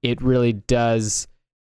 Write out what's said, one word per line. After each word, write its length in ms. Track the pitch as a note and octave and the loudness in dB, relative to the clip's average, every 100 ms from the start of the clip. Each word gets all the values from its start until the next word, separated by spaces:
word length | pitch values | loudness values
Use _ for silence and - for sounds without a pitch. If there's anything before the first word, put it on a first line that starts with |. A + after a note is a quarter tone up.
it 180 | A#2+ A#2 | -4 -2
really 320 | B2+ B2 A#2+ | 0 2 2
does 760 | G#2 - A#2+ A#2 A2+ G#2+ - - - _ _ | -2 0 0 2 0 -2 -6 -8 -16 _ _